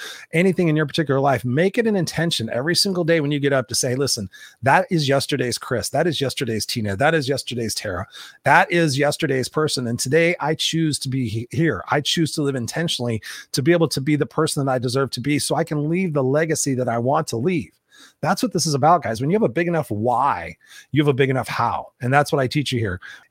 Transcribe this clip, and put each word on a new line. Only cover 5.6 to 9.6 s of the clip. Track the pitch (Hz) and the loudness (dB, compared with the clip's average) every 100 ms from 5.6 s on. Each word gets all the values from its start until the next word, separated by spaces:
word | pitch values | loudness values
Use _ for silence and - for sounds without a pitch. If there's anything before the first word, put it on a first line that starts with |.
| - 120 - | -4 -4 -2
That | 139 175 | -2 0
is | 135 | 0
yesterday's | 131 - 120 110 - | -4 -4 -4 -4 -4
Tina. | 123 104 98 | -4 -4 0
That | 147 165 | 2 2
is | 127 | -2
yesterday's | 135 - 120 110 | -4 -4 -6 -4
Tara. | - 107 90 - - - - | -4 -6 -6 -8 -14 -20 -4
That | 135 156 190 | 4 4 6
is | 170 165 135 | 4 2 2
yesterday's | 143 - 151 131 120 | 0 0 0 0 0
person. | 156 | -2